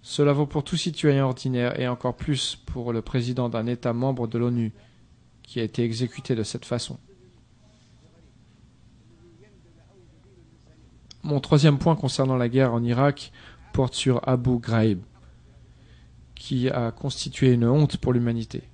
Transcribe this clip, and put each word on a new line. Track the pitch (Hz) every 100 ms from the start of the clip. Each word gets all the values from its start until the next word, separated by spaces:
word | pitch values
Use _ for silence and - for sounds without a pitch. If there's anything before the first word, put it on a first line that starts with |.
Cela | - - 143
vaut | 143 147
pour | 151
tout | - 165
citoyen | 180 147 151 139
ordinaire | 135 127 131 123 123 -
et | 127
encore | 120 123
plus | - - 131 - -
pour | - 127 120
le | 117
président | - 131 120 123 120
d'un | 117 113
État | 120 123
membre | 117 135 127 117
de | 117
l'onu | 120 120 110 - - _ _ _ _ _
qui | - 120
a |
été | 110 -
exécuté | 117 113 123 - -
de | 117
cette | 104 117
façon. | - 120 - 127 - - - _ _ _ - _ _ - - _ - _ _ _ - _ - - - 330 349 339 403 - - - - 196 185 - - 180 - - - - - - - -
Mon | 151 143
troisième | - 151 151 139
point | 170 156
concernant | 131 - 131 127
la | 120
guerre | 127 131
en | 117
Irak | 120 120 143 139 - - - - -
porte | - 127
sur | - 135 120 -
Abu | 127 123 123
Ghraib, | 113 113 110 92 - - - - - - - - - - - - -
qui | - - 131 127
a | 127 117
constitué | - 139 - - - 131
une | 120
honte | 117 143 147 -
pour | 127
l'humanité. | 123 120 117 110 - -